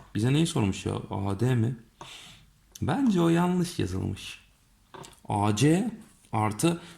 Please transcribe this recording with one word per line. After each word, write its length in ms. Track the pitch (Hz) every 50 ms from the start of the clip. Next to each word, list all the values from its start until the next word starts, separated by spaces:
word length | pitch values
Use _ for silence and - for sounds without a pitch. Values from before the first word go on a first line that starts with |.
| - - -
Bize 180 | 101 107 127 139
neyi 140 | 147 165
sormuş 400 | 165 - 143 110 98 92 - -
ya? 80 | 104 101 107 - -
A 300 | 101 101 98 98 98 95
D 140 | 117 127 131
mi? 220 | 117 110 123 135 - - - _ _ - - - - - - - - - - _ _ _ _ _ - -
Bence 380 | - 156 262 277 240 196 175
o 80 | 170 165
yanlış 500 | 165 170 175 180 180 180 175 175 - -
yazılmış. 600 | 98 92 92 95 95 95 98 - - - - - - _ _ _ _ _ _ _ _ _ - - - - - _ - -
A 280 | 107 104 101 104 107
C 340 | 104 131 151 160 180 226 233 - - - - - _ _ _ -
artı 480 | 110 107 107 107 - - 165 170 170 - - -